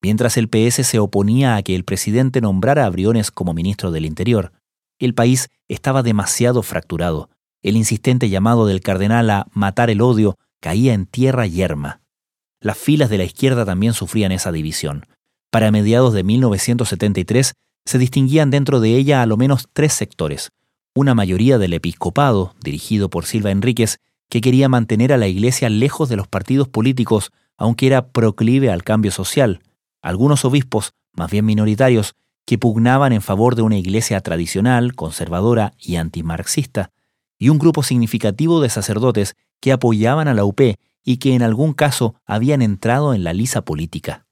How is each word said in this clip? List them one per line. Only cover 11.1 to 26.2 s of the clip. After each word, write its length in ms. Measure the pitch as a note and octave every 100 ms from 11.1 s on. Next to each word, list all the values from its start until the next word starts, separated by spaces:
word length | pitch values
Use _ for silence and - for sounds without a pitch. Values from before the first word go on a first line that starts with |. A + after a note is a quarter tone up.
| - C3 B2+ G#2+
yerma. 520 | E2 F#2 D2 C#2+ - _ _ _ _ _ _
Las 160 | G#2+ G#2
filas 320 | - D3+ C3
de 80 | G2+
la 80 | F2+
izquierda 400 | - C3+ B2+ G#2
también 280 | F#2 A2
sufrían 380 | A2+ F2+ A2+ G2
esa 220 | F#2 G2
división. 520 | E2 D#2 D#2+ D2+ C#2+ - _ _ _ _
Para 200 | A2+ A2
mediados 420 | G#2+ G#2 A#2 B2+
de 100 | G#2
mil 160 | F#2 A#2
novecientos 480 | B2+ G2 - A#2+ A2
setenta 300 | F2+ G#2 G2
y 60 | F2+
tres 280 | A2+ C#3 - _ _ -
se 120 | B2+
distinguían 520 | B2+ C#3 C3 D3+ C#3+
dentro 300 | C#3 C3+ C3+
de 160 | A2 A#2+
ella 260 | C#3 C#3
a 40 | A#2
lo 100 | A2
menos 320 | C3 C3 -
tres 180 | - D3
sectores. 600 | - - - D#2 C#2+ - _ _ _ _ -
Una 200 | C#3 A#2
mayoría 420 | G2 F#2 A#2 B2+
del 160 | F#2+
episcopado, 800 | E2+ F2 - F2+ F#2 C#3+ G#2 F2+ _
dirigido 460 | A#2 D2 - G#2+ G2
por 160 | E2+ E2
Silva 260 | A2+ G#2
Enríquez, 460 | G2 A#2 A#2+ A2+ - _ _ _
que 100 | A#2
quería 300 | A#2 B2+ C3+
mantener 420 | B2+ A2 G#2+ B2+
a 60 | C3+
la 100 | G2+
iglesia 420 | F#2 A#2 B2+ A#2+
lejos 380 | G#2+ C3+ - D3
de 80 |
los 140 | A2